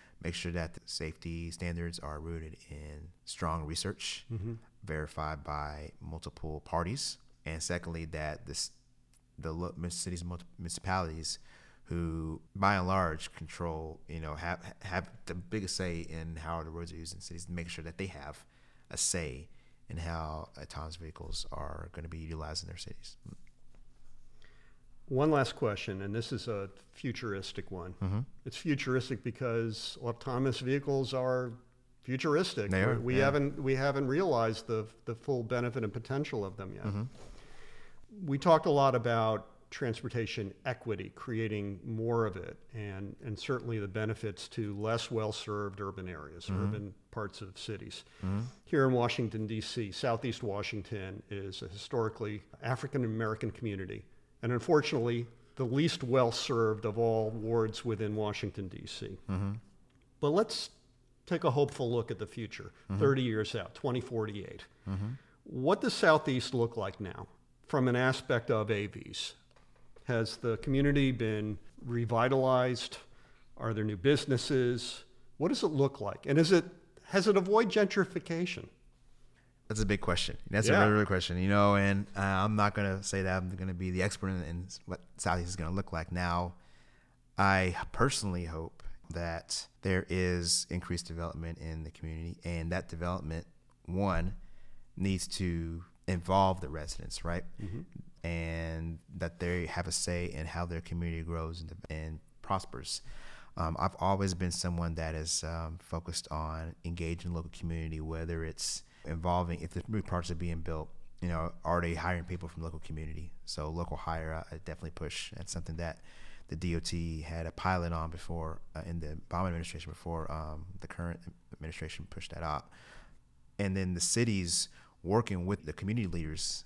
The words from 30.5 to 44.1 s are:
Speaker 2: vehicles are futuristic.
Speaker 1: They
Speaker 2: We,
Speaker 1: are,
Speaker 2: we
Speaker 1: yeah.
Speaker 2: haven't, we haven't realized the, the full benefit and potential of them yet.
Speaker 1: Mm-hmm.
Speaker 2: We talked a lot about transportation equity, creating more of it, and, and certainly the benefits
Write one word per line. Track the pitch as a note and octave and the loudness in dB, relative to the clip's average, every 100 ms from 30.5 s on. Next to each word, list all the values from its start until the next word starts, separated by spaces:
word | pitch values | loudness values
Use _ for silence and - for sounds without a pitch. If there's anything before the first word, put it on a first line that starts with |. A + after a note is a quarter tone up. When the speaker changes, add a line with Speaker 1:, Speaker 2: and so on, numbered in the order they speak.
| - | 2
Speaker 2:
vehicles | B2+ C#3 C#3 C#3 B2 | 0 0 2 0 2
are | C3 B2+ B2+ B2+ A2+ - _ _ - | 0 2 2 0 -8 -16 _ _ -14
futuristic. | - C3 - D3 F#3 - G2+ | -4 0 4 4 4 0 2
Speaker 1:
They | F#2+ G#2+ | 4 6
Speaker 2:
We, | |
Speaker 1:
are, | A#2 | 4
Speaker 2:
we | A#2+ B2+ | 4 6
Speaker 1:
yeah. | |
Speaker 2:
haven't, | C3+ C#3+ C#3 C#3+ | 6 6 2 0
we | C3+ | 2
haven't | C3 C#3 C3+ C3+ | 4 4 4 2
realized | C#3+ F#3+ B2 A2+ A2 - | 4 4 4 4 0 -2
the, | A2 G#2+ - | -2 -2 -8
the | - | -8
full | A2+ - B2+ | -6 0 0
benefit | A#2 B2 A#2+ B2 | 2 0 0 0
and | A2 | -2
potential | A#2 G#2+ C3+ D3+ A#2+ | -4 -2 -2 0 -2
of | G2 G#2+ | -4 -6
them | F#2+ | -10
yet. | G2 G2+ | -6 -2
Speaker 1:
Mm-hmm. | G2 B2+ - - - - - - - - - - G#3 | -2 -4 -8 -14 -16 -14 -14 -12 -12 -14 -14 -16 -8
Speaker 2:
We | E3+ C#3 | -2 2
talked | F3 D#3 E3 | 8 8 8
a | |
lot | C#3+ C#3 | 8 8
about | B2+ A#2 A#2 A2 G#2+ - - - | 6 4 4 4 2 -2 -20 -16
transportation | - B2+ A2 A#2+ A#2+ G#2+ - G2 - C3 | -4 -2 -2 -2 -2 -2 -2 -4 -4 -6
equity, | A#2+ A#2 G2+ G2 | -4 -2 -4 -4
creating | - - A2+ A2 G#2 G2+ G2 | -10 -4 0 0 0 -2 -6
more | - A2+ A2+ A#2 A2 | -4 -2 2 4 2
of | F#2 | 0
it, | E2 - - | -8 -12 -12
and, | A#2 G#2 F#2+ G2 - | -8 -6 -6 -8 -8
and | B2 G#2 | -8 -6
certainly | - B2+ A#2+ A2+ | -2 -2 0 -2
the | G2+ | -2
benefits | G#2 G#2+ | -2 -2